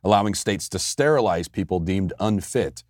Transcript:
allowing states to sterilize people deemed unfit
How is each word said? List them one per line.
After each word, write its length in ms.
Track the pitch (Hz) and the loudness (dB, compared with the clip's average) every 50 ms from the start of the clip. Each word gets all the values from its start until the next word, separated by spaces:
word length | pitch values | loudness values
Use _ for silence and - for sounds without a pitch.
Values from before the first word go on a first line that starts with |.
| - | 4
allowing 300 | 95 104 101 101 107 98 | 4 4 4 4 2 -2
states 340 | - - 113 101 87 - - | -2 -2 -2 -2 -2 -4 -8
to 100 | - 90 | -6 -6
sterilize 680 | - - - - 139 147 156 139 113 98 87 85 85 - | -6 -4 -2 0 2 4 4 4 2 2 0 0 -2 -4
people 320 | _ - 92 - 92 90 | _ -6 -4 -2 -2 -2
deemed 320 | 82 87 95 98 95 85 - - | -2 0 0 0 -2 -2 -4 -2
unfit 640 | 101 110 107 98 92 - - 127 95 69 65 - _ | -2 0 0 -2 -4 -2 -2 -2 -2 -2 -6 -12 _